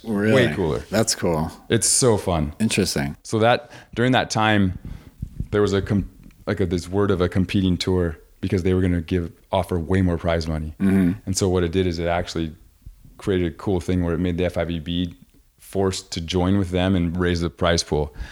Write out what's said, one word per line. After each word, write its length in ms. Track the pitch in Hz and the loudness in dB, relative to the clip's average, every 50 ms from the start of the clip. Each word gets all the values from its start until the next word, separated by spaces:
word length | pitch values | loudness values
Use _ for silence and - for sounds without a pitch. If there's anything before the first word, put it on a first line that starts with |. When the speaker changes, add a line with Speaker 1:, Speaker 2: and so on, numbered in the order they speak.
| - | -6
Speaker 1:
Really? 300 | - 104 101 104 107 123 | -4 -2 0 2 4 4
Speaker 2:
Way 180 | 131 123 76 73 | 4 4 2 0
cooler. 260 | 104 87 78 57 - - - | -2 -2 -2 -2 -4 -4 -2
Speaker 1:
That's 240 | 90 110 113 - - | 0 0 0 0 -2
cool. 360 | - 107 90 82 76 82 - - - - - | -2 0 0 0 0 -2 -4 -6 -8 -4 0
Speaker 2:
It's 180 | 113 107 - - | 0 0 2 2
so 300 | - - 135 120 107 98 | 2 2 4 4 2 2
fun. 340 | - 98 85 80 73 73 - - | 0 0 0 0 0 -2 -2 -2
Speaker 1:
Interesting. 560 | - 220 - - 92 - - 76 69 71 - - | -2 0 2 0 0 0 0 -4 -4 -4 -6 -10
Speaker 2:
So 160 | - - 113 107 | -8 -4 0 2
that, 320 | 110 120 123 - - - - - - - - | 2 2 2 0 -2 -10 -20 -20 -20 -8 -2
during 180 | 113 120 127 | 0 2 2
that 160 | 127 110 82 - | 2 2 2 0
time, 500 | - 110 107 110 107 101 98 92 90 - - - - - - - - - - - - - - - | 0 2 2 4 4 4 4 2 0 -4 -10 -14 -16 -16 -18 -18 -14 -12 -12 -10 -10 -10 -6 -2
there 120 | 104 104 | 0 2
was 100 | 104 98 | 2 2
a 80 | 98 98 | 2 0
com-, 300 | 95 - 104 98 90 - - - - - - - - | 0 0 0 0 0 -2 -8 -20 -20 -20 -20 -10 -6
like, 140 | - 104 95 | -4 -2 0
a, 60 | 98 | 0
this 200 | 87 92 87 82 87 | 0 -2 -2 -4 -2
word 200 | 92 101 101 101 | -2 0 2 2
of 120 | 95 85 | 2 2
a 60 | 90 87 | 2 2
competing 480 | - 98 90 - - 101 95 92 87 82 | 2 0 0 2 2 2 2 2 2 0
tour 400 | - 95 92 90 87 82 76 - - _ _ - | 0 0 0 0 0 -2 -4 -8 -16 _ _ -8
because 200 | - 95 104 92 | -4 -2 0 0
they 120 | 87 95 92 | 2 2 2
were 80 | 92 | 2
gonna 180 | 92 90 87 87 | 2 2 0 0
give, 320 | 78 - 92 90 85 78 - _ _ - | -2 -2 -2 -2 -2 -4 -10 _ _ -2
offer 280 | 95 95 92 - 92 85 | -2 0 0 0 -2 -2
way 220 | 80 78 95 95 | 0 0 2 2
more 160 | 92 87 85 80 | 2 2 0 0
prize 280 | - 85 82 85 78 | 0 0 0 0 0
money. 280 | 80 80 78 78 80 - - | -2 -4 -6 -6 -8 -4 -2
Speaker 1:
Mm-hmm. 340 | 98 98 95 98 92 87 95 - - | 0 2 4 4 2 2 0 -2 -4
Speaker 2:
And 100 | 98 92 | -6 -2
so 140 | - 104 92 | 0 0 2
what 160 | 90 92 87 | 2 2 0
it 80 | 85 | 0
did 140 | 85 95 92 | 0 0 0
is 120 | 92 82 85 | 0 -2 -2
it 80 | 82 85 | -2 0
actually 440 | 85 87 90 - - 85 82 78 73 - - _ _ _ - - - _ - - - | 0 -2 -2 -4 -4 -4 -4 -6 -6 -12 -20 _ _ _ -20 -20 -20 _ -20 -20 -16
created 300 | - - 107 95 92 87 | -8 -2 0 0 2 0
a 100 | 82 78 | 0 -4
cool 240 | - - 104 95 87 | -4 -4 -2 -2 -2
thing 240 | - - 92 90 87 | -2 -2 -2 0 0
where 100 | 85 82 | -2 -2
it 40 | 80 | -2
made 160 | 90 90 85 | -2 -2 0
the 80 | 87 90 | 0 -2
F 140 | 85 - 87 | -2 -2 -2
I 60 | 85 | -4
V 140 | 82 85 82 | -4 -4 -6
B 340 | 76 87 85 87 90 87 - - - _ _ - _ _ _ _ | -6 -4 -4 -4 -4 -4 -8 -14 -20 _ _ -20 _ _ _ _
forced 520 | - - - 95 95 95 95 - - - | -16 -8 -2 0 0 0 -2 -4 -8 -10
to 100 | - 85 | -10 -8
join 380 | 82 80 90 90 87 90 98 101 | -6 -2 0 0 2 2 2 2
with 120 | 95 85 | 0 0
them 260 | 90 90 90 95 98 | 0 0 2 2 2
and 200 | 90 87 82 82 | 2 0 0 0
raise 260 | 90 90 87 87 85 | 0 0 0 0 0
the 60 | 85 82 | -2 -4
prize 320 | - - 90 85 85 82 | -2 0 2 2 2 2
pool. 300 | - - 78 76 73 - - - - - | 0 0 -2 -2 -2 -4 -6 -12 -14 -12